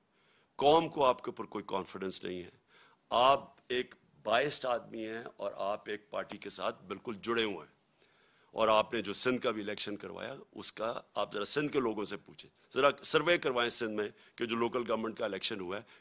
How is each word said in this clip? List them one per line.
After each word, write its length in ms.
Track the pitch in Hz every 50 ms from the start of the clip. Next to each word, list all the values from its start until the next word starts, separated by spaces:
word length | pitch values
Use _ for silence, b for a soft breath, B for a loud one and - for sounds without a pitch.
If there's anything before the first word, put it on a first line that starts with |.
| _ b b b b b b b b b b
कौम 320 | - 135 143 156 165 165 151
को 140 | - 156 139
आपके 260 | 127 123 - - 123
ऊपर 160 | - - 104
कोई 180 | - - 104 101
कॉन्फिडेंस 640 | - - 95 90 - - 98 95 95 92 - -
नहीं 180 | 95 90 90 87
है। 100 | 90 - _ _ b b b b b b b _ _ 110
आप 440 | 113 123 135 139 135 - - - - _ -
एक 240 | 123 127 127 - - - _ _ _ _ -
बायस्ड 420 | 110 107 120 139 147 143 - -
आदमी 360 | 127 120 117 104 101 107 117 110
हैं 220 | 110 110 113 117
और 300 | - - - 101 101 - -
आप 300 | 98 98 104 104 - 110
एक 200 | 107 104 - _ -
पार्टी 260 | 98 95 - 107 98
के 120 | - 101
साथ 220 | - - 92 110 120
बिल्कुल 420 | - 101 92 101 95 - 127 110
जुड़े 280 | 95 85 113 117 117 113
हुए 220 | 107 95 80 73
हैं, 60 | - _ _ _ _ b b b b b b b b b b b b -
और 140 | - 110 110
आपने 340 | 110 107 104 - - 113 95
जो 120 | 98 98
सिंध 280 | - - 127 127 117 -
का 80 | 123
भी 100 | 110 107
इलेक्शन 360 | 101 104 104 - - 107 104
करवाया, 420 | 98 - 92 92 90 98 117 135 - - - -
उसका 480 | 107 98 - - - 107 117 120 - - _ -
आप 180 | 107 101 98 101
ज़रा 100 | 104 101
सिंध 260 | - - 147 151 143
के 100 | 135 143
लोगों 240 | 127 113 107 107 101
से 120 | 95 101
पूछें, 320 | 98 - - 82 - - - b b b b -
ज़रा 180 | 127 139 143 135 - -
सर्वे 340 | - - 156 151 165 175 165
करवाएं 300 | - 143 127 120 120 120
सिंध 220 | 113 - 120 110
में 220 | 107 107 104 113 b b b b b -
कि 80 | 123
जो 100 | 113 117
लोकल 280 | 117 117 117 120 127 120
गवर्नमेंट 340 | 117 113 110 110 110 107 -
का 80 | 117
इलेक्शन 340 | 104 98 92 - - 113 98
हुआ 160 | 92 87 95
है, 100 | 104 - B B B